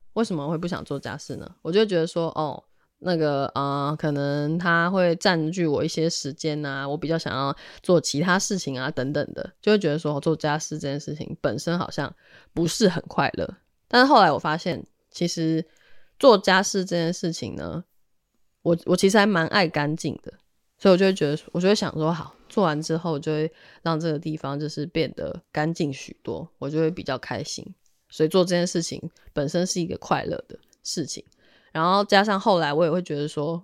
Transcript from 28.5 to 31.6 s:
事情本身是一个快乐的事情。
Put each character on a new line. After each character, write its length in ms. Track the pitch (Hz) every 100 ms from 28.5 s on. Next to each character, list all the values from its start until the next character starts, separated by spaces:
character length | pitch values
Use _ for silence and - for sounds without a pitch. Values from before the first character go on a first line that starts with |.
| 175 175
事 140 | 180
情 220 | 165 - 165 _ -
本 160 | - 147
身 160 | 170 180
是 160 | 180
一 60 | 170
个 100 | -
快 260 | - 147 -
乐 120 | - -
的 80 | - _ _
事 200 | - -
情。 200 | 135 - - _ _ _